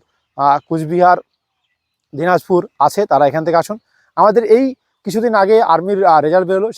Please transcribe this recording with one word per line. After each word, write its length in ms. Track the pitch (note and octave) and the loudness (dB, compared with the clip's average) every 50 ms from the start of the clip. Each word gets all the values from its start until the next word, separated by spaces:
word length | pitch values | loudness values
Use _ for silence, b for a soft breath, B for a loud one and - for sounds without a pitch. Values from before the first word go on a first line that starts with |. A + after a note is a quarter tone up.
| - _ _ _ _ _ - C#3 | -4 _ _ _ _ _ -8 -2
আহ, 180 | C#3+ C#3+ C#3 D3 - - | 0 0 0 0 -2 -6
কুচবিহার, 500 | E3 D#3+ D#3 D3+ F3 F3+ F3 F3+ F3+ - - _ _ _ _ _ _ _ _ _ _ _ _ _ _ _ _ _ | -6 -6 -4 -4 0 2 2 2 2 0 -2 _ _ _ _ _ _ _ _ _ _ _ _ _ _ _ _ _
দিনাজপুর 480 | - C#3 E3 F3+ F3+ D#3 - - F#3 F3 F3 - _ - C#3 | -10 -6 -2 0 -2 -2 -2 -2 -2 -2 -2 -4 _ -2 -2
আছে, 140 | D3 - G3+ G#3 - | -2 0 -2 -2 0
তারা 140 | D3 C#3 D3 C#3 | 0 2 2 0
এখান 120 | B2+ D#3+ D#3+ | 0 -2 -4
থেকে 120 | E3+ E3 E3 | -2 -2 -2
আসুন। 140 | D#3 - G#3+ A3+ _ _ _ _ _ _ - | -2 -4 -8 -16 _ _ _ _ _ _ -2
আমাদের 260 | - F#3 G#3+ G3 A#3 A3+ - A3 | 0 2 2 2 2 2 2 2
এই 80 | B3 C4+ C4 B3+ _ _ _ _ _ - | 2 2 0 -6 _ _ _ _ _ -12
কিছুদিন 260 | G3+ F3 A3 A3+ A#3+ A3 G3+ | -8 -6 -4 -2 0 0 0
আগে 140 | G3 G3 A3 A3 A#3+ - E3 | 2 2 2 2 2 2 0
আর্মির, 260 | E3 F3 G3 G3+ F#3+ G3 F3 | 0 0 -2 -2 0 2 2
আহ, 80 | D#3+ D3+ C#3+ | 2 2 2
রেজাল্ট 200 | D#3 E3+ F#3 F#3 E3+ | 2 0 0 0 0
বেরোলো, 200 | F#3+ F#3+ G#3 A#3 - | -2 -2 -4 -4 -8